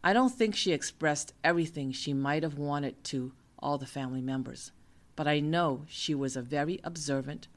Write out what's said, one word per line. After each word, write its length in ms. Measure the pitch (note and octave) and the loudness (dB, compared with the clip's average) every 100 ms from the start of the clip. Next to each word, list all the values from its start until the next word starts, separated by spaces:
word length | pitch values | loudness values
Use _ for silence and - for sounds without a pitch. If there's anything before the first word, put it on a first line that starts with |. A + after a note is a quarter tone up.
| F3 | 6
I 60 | |
don't 220 | A3 B3+ | 6 4
think 200 | - A3 | 4 2
she 200 | G3+ F#3+ | 2 2
expressed 600 | D3+ - - D#3 D3 - - E3 | 2 -2 0 0 0 -4 0 2
everything 480 | E3+ D#3+ D#3 C3+ | 4 2 -2 -4
she 200 | C3 - | -4 -2
might 300 | C#3 C#3 D#3 | 0 2 0
have 140 | D#3+ C#3+ | 0 -4
wanted 440 | C#3+ C#3+ C#3 - - | -2 -2 -2 -6 -6
to 280 | C3+ B2+ - _ - | -4 -4 -10 _ -8
all 180 | C#3+ C#3+ | -4 -2
the 80 | C3+ | -4
family 360 | C#3+ C3 C3 | -6 -4 -4
members, 520 | B2+ C3 B2+ B2+ - - - - - - | -2 -4 -4 -10 -16 -18 -20 -20 -16 -4
but 140 | D3 | 0
I 100 | D3+ | 2
know 460 | D3+ E3+ E3 C3+ D3+ | 4 4 2 0 -6
she 260 | - - | -8 -2
was 220 | C#3+ C3+ C3 | 0 0 -2
a 60 | |
very 400 | A#2+ D3 D3+ - | -2 0 0 -2
observant, 640 | - E3 C#3+ C#3 C3+ D3+ - | -6 -6 -2 -2 -2 -10 -14